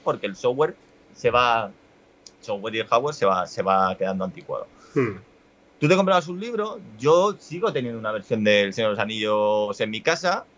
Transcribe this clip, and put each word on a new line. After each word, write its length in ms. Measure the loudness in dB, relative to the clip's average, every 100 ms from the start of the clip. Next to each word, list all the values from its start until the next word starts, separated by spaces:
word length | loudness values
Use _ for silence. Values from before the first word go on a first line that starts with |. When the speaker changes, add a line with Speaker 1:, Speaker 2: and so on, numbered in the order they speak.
Speaker 1:
porque 240 | -4 -4 -6
el 80 | -4
software 400 | -2 0 0 -2 _ _ _ -4
se 160 | 0
va, 360 | 2 4 2 -2 -10 _ _ _ _ -20 -18
el 60 | -10
software 300 | -8 -6 -6
y 40 |
el 80 | 0
hardware 280 | 0 0 0
se 100 | 2
va, 220 | 2 -2
se 140 | -4
va 340 | 0 2 2 0
quedando 280 | -4 -4 -6
anticuado. 420 | -8 -10 -10 -10 -18 -6
Speaker 2:
Hmm. 240 | -2 -2 -4 -16 _ _ _ _ _
Speaker 1:
Tú 80 | 2
te 80 | 4
comprabas 320 | 4 2 0
un 140 | -6
libro, 400 | -6 -6 -6 -8 -16 -4
yo 400 | 2 4 4 -2
sigo 320 | -10 -6 -4
teniendo 260 | -2 -4 -6
una 140 | -6
versión 320 | -6 -4 0
del 300 | 4 4 2
Señor 160 | 0 -2
de 60 | -2
los 60 |
Anillos 800 | -4 -4 0 2 2 2 0 -2
en 100 | -4
mi 120 | -2
casa 440 | -2 0 0 -4 -6